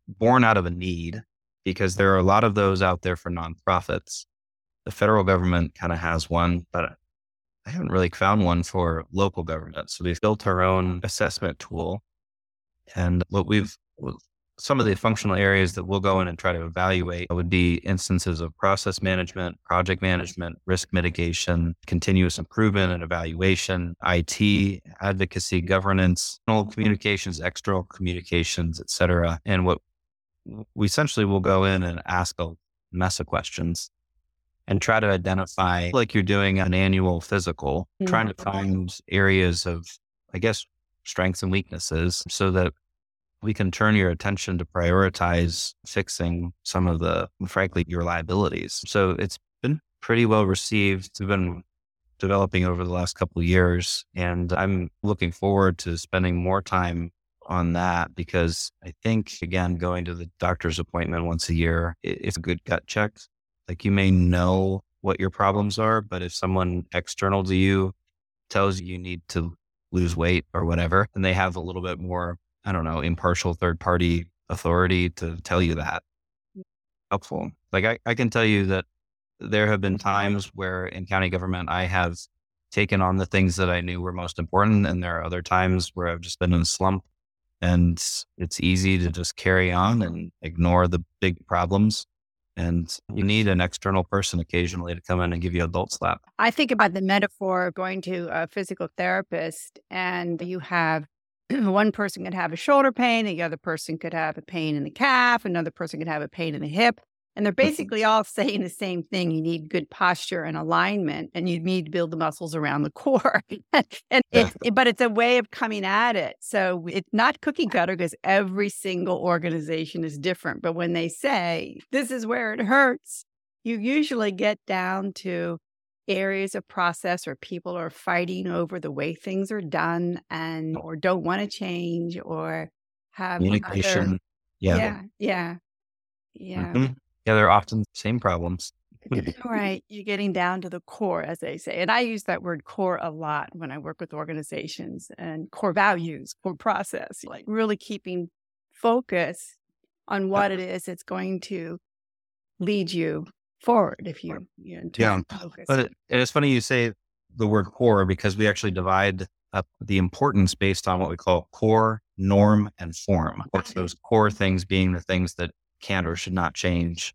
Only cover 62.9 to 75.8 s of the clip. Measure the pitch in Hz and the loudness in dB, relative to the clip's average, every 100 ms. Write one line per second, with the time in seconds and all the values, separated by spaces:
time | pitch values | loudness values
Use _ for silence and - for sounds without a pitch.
62.9 | 107 104 _ - _ _ _ - 87 98 | -4 -4 _ -20 _ _ _ -12 -4 0
63.9 | 98 95 92 87 87 90 95 95 95 - | 4 6 6 6 4 4 2 0 -2 -6
64.9 | _ 95 - 92 - 98 101 104 101 110 | _ -4 -2 -2 2 2 4 0 0 2
65.9 | 110 107 90 90 - 95 92 90 90 87 | 2 0 -8 -8 -4 0 2 2 -2 -2
66.9 | 87 - - 98 98 95 95 95 95 95 | -4 -4 -2 2 2 2 4 4 4 0
67.9 | - _ _ _ _ _ 101 98 92 90 | -4 _ _ _ _ _ 0 0 0 -6
68.9 | 90 90 87 _ 87 85 - _ _ _ | -10 -8 -10 _ -4 -4 -6 _ _ _
69.9 | 90 87 80 85 90 - - 82 85 85 | 0 0 2 2 2 0 -4 0 0 2
70.9 | 95 104 98 95 92 92 87 85 90 90 | 2 2 0 0 2 0 -2 -8 -6 -6
71.9 | 87 90 90 87 87 _ _ 104 90 80 | -6 -6 -4 -6 -8 _ _ -4 -2 -2
72.9 | 80 76 85 90 85 92 82 87 82 92 | -2 -2 0 0 0 0 0 0 0 0
73.9 | 87 87 85 82 _ - 82 82 87 92 | 2 2 0 -2 _ -10 -4 0 2 4
74.9 | 90 90 - 82 85 - 90 85 80 | 4 0 -2 -8 -8 -2 0 2 0